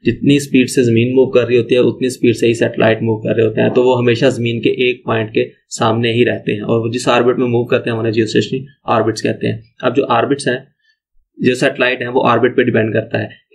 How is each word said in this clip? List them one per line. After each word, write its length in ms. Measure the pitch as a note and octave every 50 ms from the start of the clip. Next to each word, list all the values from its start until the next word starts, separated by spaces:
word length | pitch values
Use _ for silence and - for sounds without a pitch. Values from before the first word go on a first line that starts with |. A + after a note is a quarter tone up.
| _
जितनी 340 | A#2+ A2+ - - C#3+ C#3+ C#3+
speed 280 | C#3 - - C3 B2+ B2
से 140 | - C#3 B2
जमीन 300 | A#2 A2+ A2+ A#2 B2+ B2+
move 160 | C3 C3 G#2+
कर 160 | G#2 B2 A#2
रही 100 | A#2 B2
होती 180 | A#2+ A2+ A#2 C3
है 60 | B2
उतनी 280 | A#2+ A#2 A2 A#2+ B2+ B2+
speed 240 | A#2+ - - B2 A2
से 100 | - A#2
ही 80 | A#2 A#2
satellite 480 | A2+ A#2 A#2 - - A2+ A2+ A2 A2
move 160 | A2+ A2+ A2 G#2+
कर 160 | A2+ A2+ G#2+
रहे 100 | A2+ A2+
होते 140 | A2 A2 A#2
हैं, 120 | A#2+ A#2
तो 100 | - B2+
वो 120 | B2 B2+ B2+
हमेशा 360 | A#2+ A#2+ A#2+ A#2 A2+ C#3+ C3
जमीन 300 | A2+ A2+ A#2 A#2 A#2 A2+
के 80 | - C3+ C3+ C#3
एक 200 | B2+ B2 B2 - _
point 240 | - A2+ A2+ A2 A2
के 140 | - B2 B2 - - _ _ _
सामने 420 | - - A#2+ A2+ A2 A#2 A#2+ A#2
ही 120 | A2+ A#2+ A#2+
रहते 280 | A#2 A2+ - - D#3+
हैं 100 | A2+ G#2
और 180 | G#2+ A2+ A#2 A#2
वो 120 | A2+ A2+
जिस 160 | A#2 B2+ - C3+
ऑर्बिट 280 | A#2+ A#2+ A#2+ B2 B2 -
में 80 | B2+ B2
move 160 | A#2+ A#2+ A#2+
करते 240 | B2 B2+ A#2+ - B2
हैं 60 | A#2 A2+
उन्हें 140 | A2+ A#2
geostationary 520 | G#2+ A#2 A2+ G#2+ - - G#2+ - C3 C3+ C3+ - _ _ _ -
orbits 340 | A#2 A2+ G#2 A2 A2+ -
कहते 240 | - A#2 A2 - -
हैं। 160 | A2+ A2+ - - _ _ _ -
अब 100 | B2 A#2+
जो 100 | C#3 - -
orbits 360 | B2 - C3+ B2+ C#3+ C#3 - C3+
हैं, 100 | B2 C3 - _ _ _ _ _ _ _ _ _ _ _ _ _ _ -
जो 160 | - B2+ B2
satellite 460 | B2+ D3+ C3+ C3+ C#3 - B2 B2+ B2+
हैं 60 | A#2+ B2
वो 100 | B2 C3 -
orbit 320 | A#2+ A#2 A#2 A#2+ B2+ B2+
पे 80 | - B2
depend 280 | A#2+ A#2 A#2 A2 A2
करता 260 | A2 A2+ A2 - - A2
है। 180 | G#2+ - - - _ _